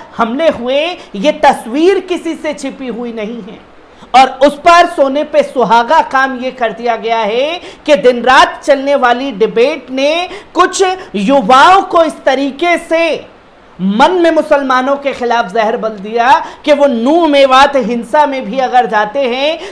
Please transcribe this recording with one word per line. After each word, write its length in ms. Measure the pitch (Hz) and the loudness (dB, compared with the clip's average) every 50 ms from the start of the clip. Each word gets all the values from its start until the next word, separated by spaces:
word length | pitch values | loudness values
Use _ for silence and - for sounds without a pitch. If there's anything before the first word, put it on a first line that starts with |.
| - - - | -12 -12 -8
हमले 320 | - 233 220 240 277 330 311 | -6 -4 -4 -4 -2 0 0
हुए, 360 | 262 - 240 247 269 285 302 349 359 - - - - | -2 -2 -4 -4 -2 -2 -2 -4 -6 -10 -14 -14 -8
ये 160 | 202 190 294 294 302 - | -4 -2 -2 0 2 2
तस्वीर 560 | 277 240 - - 226 220 294 330 370 403 381 | 2 2 0 -2 -6 -2 0 2 2 2 2
किसी 340 | 370 - 359 311 - 330 311 | -2 -4 -6 -6 -6 -8 -8
से 200 | 320 - 311 285 | -6 -6 -8 -8
छिपी 340 | - - 269 - - 269 247 | -8 -8 -10 -10 -10 -10 -10
हुई 240 | 220 226 247 240 226 | -10 -10 -10 -10 -10
नहीं 300 | 226 208 202 240 233 185 | -10 -10 -10 -10 -12 -14
है। 260 | 220 196 - - - - - - - - - - - - | -16 -18 -20 -20 -20 -20 -20 -20 -20 -20 -20 -8 0 2
और 140 | 247 262 262 - - 277 | 2 2 2 2 2 0
उस 120 | 294 294 - | 0 0 2
पर 280 | - 339 339 349 349 | 2 4 6 6 4
सोने 360 | 339 339 - 277 269 262 294 302 | 4 2 0 0 0 0 -2 -4
पे 180 | 302 - 302 269 | -2 0 0 0
सुहागा 580 | - - 254 233 185 220 233 240 233 311 320 294 | 0 0 -2 0 2 2 2 2 4 2 2 2
काम 360 | 302 - 262 269 262 254 247 | 2 0 0 0 0 -2 -6
ये 120 | 254 262 | -8 -8
कर 220 | 254 - 240 220 202 | -6 -4 -4 -6 -4
दिया 220 | - 233 240 233 | -4 -4 -4 -4
गया 220 | 214 202 226 226 226 | -4 -4 -2 -2 -2
है 400 | 226 202 220 247 269 302 339 349 - - - - - | -2 -2 -2 -2 -2 -2 -4 -8 -10 -14 -20 -8 -2
कि 100 | - 294 | 2 2
दिन 260 | 277 262 247 254 240 220 | 4 4 2 2 2 2
रात 380 | 247 262 294 349 - - - - | 4 4 4 4 2 -2 -6 -2
चलने 300 | - 277 269 269 277 285 | 0 0 0 0 0 0
वाली 360 | 262 247 240 240 247 269 277 233 | 2 2 0 0 0 -4 -6 -4
डिबेट 580 | 185 220 220 170 226 240 277 320 320 - - | -2 -2 -2 0 0 0 0 0 -4 -8 -8
ने 380 | 262 262 269 294 320 339 359 349 359 - - - - | -6 -2 -2 0 0 -2 -4 -6 -10 -14 -18 -6 -2
कुछ 280 | 311 359 370 - - 381 370 370 370 370 - - | 0 0 0 0 0 0 0 -2 -4 -8 -8 -6
युवाओं 680 | 208 196 208 277 277 220 185 254 262 294 339 370 392 359 | -4 0 2 2 2 2 4 4 6 6 6 6 4 2
को 200 | - - 339 330 | 2 2 0 0
इस 100 | 302 - - - | 0 -2 -4 -2
तरीके 520 | 294 262 262 277 277 277 - 339 349 339 320 | -2 -2 0 -2 -4 -4 -4 -2 0 0 -2
से 480 | 330 - 330 330 330 330 269 - - - - - _ _ _ _ _ - - - | -2 -2 -2 0 0 0 -2 -4 -8 -12 -20 -20 _ _ _ _ _ -20 -10 -6
मन 320 | 180 190 196 226 285 320 370 | -4 -2 0 2 2 2 2
में 180 | 359 339 330 | 2 2 2
मुसलमानों 680 | 320 311 294 - 302 277 277 262 254 254 254 269 285 | 2 0 0 2 0 0 0 0 0 0 0 0 -2
के 160 | 277 277 277 247 | -2 -2 -4 -6
खिलाफ 400 | - 247 233 226 233 226 185 185 | -4 -2 -2 0 0 -2 -2 -2
जहर 240 | 226 214 214 233 | -2 0 0 -2
बल 140 | 233 202 220 | -2 -4 -6
दिया 420 | 220 202 185 214 226 233 233 254 294 330 - - - - - | -6 -8 -10 -6 -2 0 2 4 4 2 2 -2 -12 -6 0
कि 80 | 294 294 | 0 2
वो 140 | 262 285 | 4 4
नू 400 | 285 247 226 226 262 311 349 339 | 2 2 0 0 2 2 2 2
मेवात 500 | 311 285 277 277 262 254 262 277 285 285 | 2 4 4 4 4 6 4 4 4 2
हिंसा 480 | 269 233 202 240 233 226 - - 302 294 | 0 -2 -2 -4 -6 -4 -2 0 2 2
में 160 | 277 269 262 220 | 2 0 -4 -6
भी 140 | 196 220 269 | -6 -4 -2
अगर 280 | 254 240 233 254 240 | -2 0 2 2 0
जाते 360 | 208 220 214 214 208 214 277 277 | 2 0 -2 -2 -2 -2 -2 -2
हैं 320 | 240 240 262 277 302 330 330 339 403 | -2 -2 -2 -2 -2 -4 -4 -8 -14